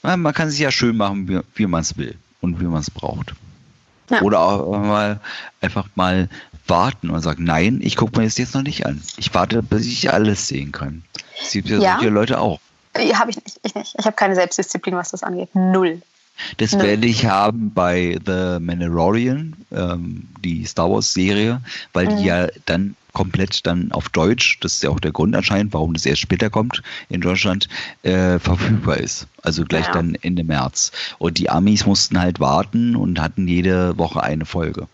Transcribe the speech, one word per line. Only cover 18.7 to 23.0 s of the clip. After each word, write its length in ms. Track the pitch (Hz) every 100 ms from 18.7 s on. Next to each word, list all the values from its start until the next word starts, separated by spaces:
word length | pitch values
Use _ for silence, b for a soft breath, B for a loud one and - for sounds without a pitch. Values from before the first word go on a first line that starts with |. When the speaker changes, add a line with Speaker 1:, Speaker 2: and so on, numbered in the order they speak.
| 87 85 85 85 113 123 135 160 160 -
Speaker 1:
ähm, 560 | 90 90 87 87 90 - -
die 200 | 87 82 90
Star 240 | - 85
Wars 220 | 104 -
Serie, 480 | - 95 104 110 123 123 B B
weil 140 | - 90
die 60 | 104
Speaker 2:
Mhm. 80 |
Speaker 1:
ja 220 | 95 87 90 - -
dann 300 | 85 101 -